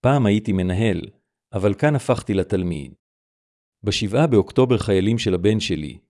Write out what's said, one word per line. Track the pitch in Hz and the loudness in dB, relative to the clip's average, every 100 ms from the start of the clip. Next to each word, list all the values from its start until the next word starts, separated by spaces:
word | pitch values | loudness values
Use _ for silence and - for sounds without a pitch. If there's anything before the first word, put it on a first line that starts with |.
"פעם | 127 139 113 | 2 2 2
הייתי | 104 107 | 2 0
מנהל, | 95 90 90 113 87 - _ _ _ _ | -2 0 0 0 -2 -6 _ _ _ _
אבל | 107 101 | -2 -2
כאן | 98 151 147 | 0 0 0
הפכתי | - 117 - | 0 -4 -2
לתלמיד." | 101 90 98 90 80 67 - _ _ _ _ _ _ _ _ | -4 -2 -2 -2 -6 -10 -18 _ _ _ _ _ _ _ _
בשבעה | 104 101 107 113 156 | -4 -2 -2 0 2
באוקטובר | 117 95 - 127 117 | 4 2 2 2 2
חיילים | - 95 98 117 | 2 0 2 0
של | - | 0
הבן | 90 95 110 | 0 2 0
שלי | 104 85 73 - _ | -2 -6 -6 -12 _